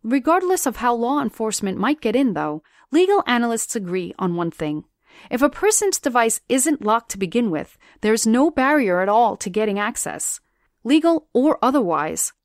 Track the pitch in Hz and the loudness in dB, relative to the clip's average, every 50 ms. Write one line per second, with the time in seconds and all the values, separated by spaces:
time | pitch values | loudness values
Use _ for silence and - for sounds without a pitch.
0 | _ 220 247 277 240 311 330 370 370 359 370 - - - 220 - 233 247 240 233 | _ 0 -2 0 2 2 2 2 4 2 0 0 0 -2 -4 -2 -2 -2 0 0
1 | 233 240 277 294 269 214 - - 226 220 208 - 214 196 185 - 196 233 302 302 | 0 0 0 0 -2 -4 -4 -4 -4 -4 -4 -4 -4 -4 -2 -2 0 -2 -2 0
2 | - 226 214 254 277 247 185 151 151 151 151 160 _ _ _ _ _ _ - 320 | -2 -2 0 2 2 2 0 -2 -4 -4 -6 -8 _ _ _ _ _ _ 2 2
3 | 370 370 403 403 - - 247 240 233 233 233 220 - - - 233 196 175 175 185 | 4 4 2 2 2 0 0 0 0 -2 -2 -4 -6 -6 -6 -8 -6 -4 -4 -4
4 | 175 - - - 196 180 170 170 175 170 - - 165 151 151 151 - _ _ _ | -6 -6 -8 -4 -4 -2 -2 -2 -4 -6 -6 -6 -6 -6 -6 -6 -10 _ _ _
5 | _ _ _ - - - - 240 269 294 - - - 415 427 - 427 392 - - | _ _ _ -20 -12 -6 -2 0 0 0 0 0 0 0 2 2 0 0 -2 -2
6 | - 277 233 247 233 226 220 - _ _ 247 269 247 320 302 - - 208 220 233 | -4 0 2 2 2 2 0 -4 _ _ 0 0 2 0 -2 0 0 0 0 0
7 | 226 _ - 202 196 175 - 233 240 214 160 151 156 - _ _ _ _ _ _ | 0 _ -6 -6 -6 -2 0 0 0 0 -2 -4 -6 -10 _ _ _ _ _ _
8 | - 214 220 220 - 220 220 247 277 339 320 - 262 277 - 302 247 190 175 180 | 0 0 0 2 2 2 4 4 4 2 2 2 2 2 2 2 2 2 2 2
9 | 185 196 208 226 240 214 - - - 202 175 208 220 214 196 202 208 220 233 - | 2 2 4 4 4 2 0 -2 -8 -6 -2 -2 -2 -2 -2 -2 -4 -4 -4 -6
10 | - - - - - - - - _ _ _ _ _ _ _ _ _ 226 285 320 | -8 -8 -8 -8 -8 -8 -8 -10 _ _ _ _ _ _ _ _ _ 2 2 4
11 | 302 339 330 320 - _ _ 240 262 311 302 - - 247 262 294 226 175 165 147 | 4 2 0 0 -4 _ _ 0 2 2 0 2 0 2 2 2 0 0 -2 -2
12 | 147 160 165 165 - - _ _ | -4 -4 -6 -6 -6 -8 _ _